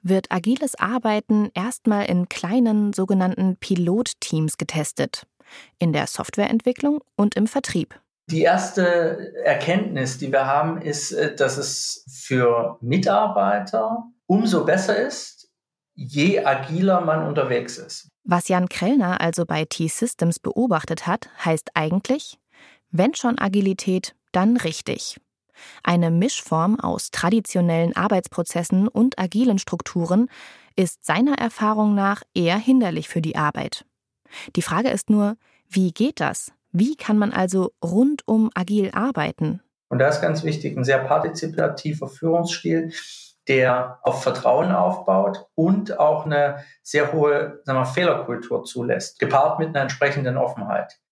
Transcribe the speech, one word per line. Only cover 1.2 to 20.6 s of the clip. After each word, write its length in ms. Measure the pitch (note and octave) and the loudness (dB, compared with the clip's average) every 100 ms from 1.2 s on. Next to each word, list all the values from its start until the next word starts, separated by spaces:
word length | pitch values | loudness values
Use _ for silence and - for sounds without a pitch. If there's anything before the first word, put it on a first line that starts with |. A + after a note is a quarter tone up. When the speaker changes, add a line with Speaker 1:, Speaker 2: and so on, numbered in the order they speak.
| - G#3 G#3 | 2 0 0
Speaker 1:
erstmal 520 | - G#3+ - - G3+ - | -2 -6 -2 0 0 2
in 240 | F3+ F3+ | 0 0
kleinen 640 | - F3 A#3+ A#3 G#3+ G#3 | -4 -2 2 4 4 2
sogenannten 640 | G3 F#3+ F#3+ F#3 F#3 F#3 F3+ | 0 2 2 2 2 0 0
Pilotteams 1000 | - F3+ F3 G3+ B3 - - D#3+ D#3 - | -2 0 2 0 -2 -6 -4 -2 -2 -4
getestet. 720 | D3+ D#3+ D3 - C#3 - - _ _ - - _ | -6 -4 -4 -4 -4 -6 -16 _ _ -20 -20 _
In 160 | F3 | 0
der 140 | D3 - | 2 -2
Softwareentwicklung 960 | - - - G3+ A3+ B3 B3 C#4+ D4+ _ - | -4 -6 -2 0 2 0 0 0 -2 _ 0
und 200 | G#3 - | 0 2
im 100 | A3 | 0
Vertrieb. 560 | C#4 - F#3 - - _ _ - | -2 -2 -4 -4 -10 _ _ -6
Speaker 2:
Die 100 | D#3+ | 2
erste 920 | E3+ F#3+ - - F3 F3 D#3+ D#3+ - - | 4 4 0 0 2 2 0 -2 -10 -2
Erkenntnis, 760 | D#3 C#3 - F#3+ G#3+ C3+ B2+ - | 0 0 0 0 0 -4 -4 -4
die 140 | C#3 | -2
wir 160 | C3+ C3+ | 0 2
haben, 340 | C#3+ D#3+ E3 | 2 0 -4
ist, 300 | D3+ C#3+ - | -6 -6 -6
äh, 240 | - D3+ - | -2 -2 0
dass 220 | C3+ C#3+ | -2 0
es 460 | B2+ - - - - | -6 -6 -8 -10 -14
für 680 | - - B2+ B2 A#2 A#2 - | -18 -2 2 4 2 0 -6
Mitarbeiter 1200 | A#2+ F3 F#3+ G3+ G#3+ G3+ G3 G#3 G3 A3+ A3 A#3 - _ _ | -2 0 2 2 2 2 2 0 -2 -2 -2 -4 -8 _ _
umso 400 | G3 A3+ F3 C3 | 2 4 2 2
besser 320 | F#3+ F#3+ G#3 | 2 2 0
ist, 540 | C4+ - - - - _ _ _ _ | -2 -6 -14 -18 -20 _ _ _ _
je 500 | - B2+ C#3+ E3 F#3+ | -14 -8 2 2 4
agiler 560 | C#3 C3 C3+ E3 F#3+ F3+ | 2 0 -2 0 2 2
man 260 | D#3 D#3 D#3 | 2 -2 -2
unterwegs 500 | D3 B2+ A#2+ A#2+ - | -2 0 -2 -4 -14
ist. 320 | - - - _ | -14 -18 -18 _
Speaker 1:
Was 240 | - F3 - | 0 0 2
Jan 220 | F3+ F3+ | 0 0
Krellner 520 | - F#3 C#4 F3+ F3+ | -2 2 2 2 0
also 240 | E3+ E3 E3+ | -2 -2 -2
bei 200 | D#3+ D#3+ | -2 -2
T-Systems 720 | - D#3+ - - - E3+ E3 | -4 -4 -2 -4 0 -2 0
beobachtet 680 | - - | -4 -2